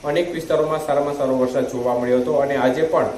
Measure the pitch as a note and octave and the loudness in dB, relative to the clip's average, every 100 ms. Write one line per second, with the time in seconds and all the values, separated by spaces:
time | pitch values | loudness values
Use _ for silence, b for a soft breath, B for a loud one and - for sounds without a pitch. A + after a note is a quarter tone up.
0 | D3 D3+ F3 E3 D#3+ D#3 D3+ D#3 - C#3+ | -2 -2 -2 -4 -2 0 0 -2 0 0
1 | D3 C#3+ C3 C3 B2+ C3+ B2 B2 B2 B2 | 0 -2 0 0 0 0 -2 -2 -2 0
2 | B2 B2+ B2 D3 C#3 C#3 B2+ D3 D#3+ E3 | 2 2 2 0 2 2 0 2 2 2
3 | C#3 | 0